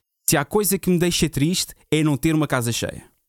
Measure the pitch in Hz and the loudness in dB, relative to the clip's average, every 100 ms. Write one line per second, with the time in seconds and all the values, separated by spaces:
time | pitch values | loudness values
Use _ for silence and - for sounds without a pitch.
0 | _ _ - 160 139 208 202 196 - 175 | _ _ -2 0 0 0 0 -2 0 2
1 | 175 - 156 - 151 185 - - - 151 | 2 0 0 0 0 0 -4 -10 -2 0
2 | 156 139 160 156 147 131 117 113 - - | 2 2 0 0 0 -2 -2 -4 -6 -8
3 | - _ | -16 _